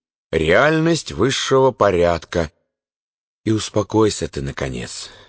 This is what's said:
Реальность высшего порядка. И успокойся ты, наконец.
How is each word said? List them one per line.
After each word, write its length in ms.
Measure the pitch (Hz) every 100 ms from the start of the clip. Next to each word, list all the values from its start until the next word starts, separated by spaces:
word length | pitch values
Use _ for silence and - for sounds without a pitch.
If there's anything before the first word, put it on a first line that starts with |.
| _ _ _
Реальность 800 | 80 78 101 151 160 165 165 -
высшего 600 | 69 127 - - 135 131
порядка. 800 | 120 101 87 87 82 - 90 80 - _ _ _ _ _ _ _ _
И 80 | 110
успокойся 800 | 107 - 107 101 107 107 - 80
ты, 120 | 73
наконец. 680 | 69 - 67 60 58 - - -